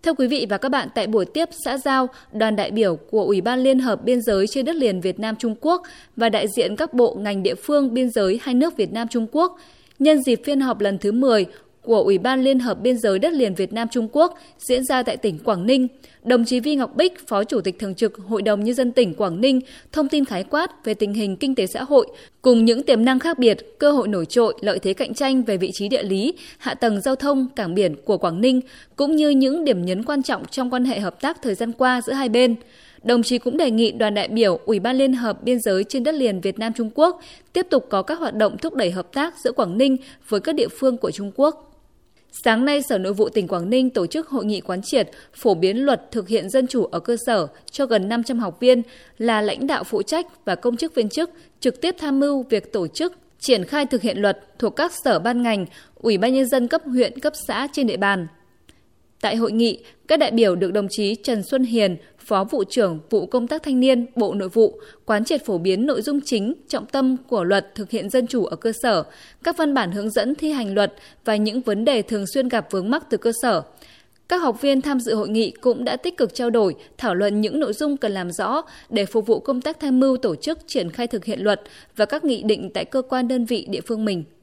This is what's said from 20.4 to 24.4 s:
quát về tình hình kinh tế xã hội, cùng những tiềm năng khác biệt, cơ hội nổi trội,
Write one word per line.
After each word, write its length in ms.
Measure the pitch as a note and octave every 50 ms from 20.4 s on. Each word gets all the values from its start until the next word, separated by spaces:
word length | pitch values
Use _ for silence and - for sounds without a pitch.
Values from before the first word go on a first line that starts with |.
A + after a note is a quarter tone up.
| G3
quát 420 | - - D4 E4+ F#4+ - _ _
về 80 | A3+ G#3+
tình 200 | G#3+ G#3+ G3+ G3+
hình 240 | A3 G#3+ G3 F#3+
kinh 180 | F3 - C4+ C4+
tế 120 | B3 F#3+
xã 160 | F#3 - - -
hội, 240 | C4 C#4+ C4 - - - - - - _ _
cùng 240 | - C4 B3 A3+ A3+
những 180 | A3+ A3+ A#3+ C#4+
tiềm 220 | - C4 A3 A3+
năng 140 | B3+ C4 B3+
khác 200 | - E4 E4+ -
biệt, 400 | B3 A3+ G3+ - - - - _
cơ 120 | D4 C#4+
hội 160 | D4 C4+ G#3
nổi 180 | G#3 G#3 F#3 E3
trội, 280 | D#3 - B3